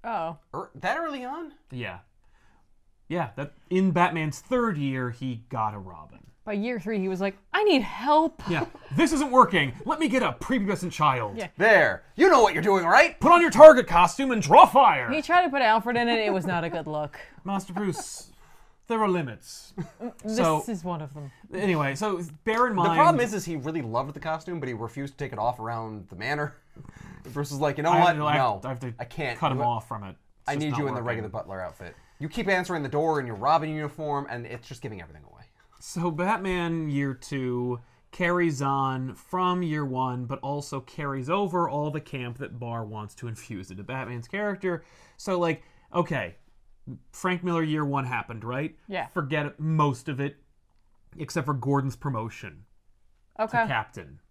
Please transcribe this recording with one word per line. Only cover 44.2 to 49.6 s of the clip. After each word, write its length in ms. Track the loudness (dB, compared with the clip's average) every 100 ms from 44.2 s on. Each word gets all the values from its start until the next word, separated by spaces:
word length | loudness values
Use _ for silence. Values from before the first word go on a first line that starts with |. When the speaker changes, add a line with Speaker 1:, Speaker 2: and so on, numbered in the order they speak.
| -10
Speaker 3:
character. 560 | -6 -6 -4 -4 -6 -10 -20 -20 _
So, 220 | -4 -2
like, 240 | 0 -2 -8 _ _
okay, 440 | -4 -2 -4 -6 -12 _ _ _ -20 -18 -18 -20
Frank 320 | -6 -4 -2
Miller 200 | -2 -2
Year 200 | 0 -2
One 220 | -2 -4 -4
happened, 380 | -6 -8 -10
right? 320 | -8 -6 -6 -10 -10
Speaker 1:
Yeah. 200 | -8 -6
Speaker 3:
Forget 400 | -6 -4 -4 -6
it, 120 |
most 480 | -6